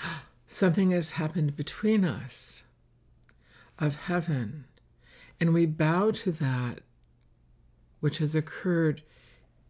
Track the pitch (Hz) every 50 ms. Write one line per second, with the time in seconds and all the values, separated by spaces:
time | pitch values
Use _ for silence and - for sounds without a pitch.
0 | - 170 165 147 - - _ _ _ - - - 202 180 160 196 190 185 180 175
1 | 160 - - - 160 156 - 190 151 143 143 - 147 - - - - 214 220 214
2 | 190 165 107 - - 127 - - - - - - - _ _ _ _ _ _ _
3 | _ _ _ _ _ _ _ _ _ _ _ - - - _ - 156 151 143 -
4 | - - 175 180 170 175 151 131 117 101 131 151 - - _ _ _ _ _ _
5 | _ - - - - - - _ 170 170 165 170 170 160 156 160 156 156 165 175
6 | 202 220 214 - - 190 160 - 151 131 131 123 123 120 - - - _ _ _
7 | _ _ _ _ _ _ _ _ _ _ - _ _ _ _ _ _ _ _ _
8 | 160 147 139 - 156 147 156 156 156 - - - - 185 175 165 165 156 143 -
9 | - _ _ - _ _ - _ _ _ _ _ _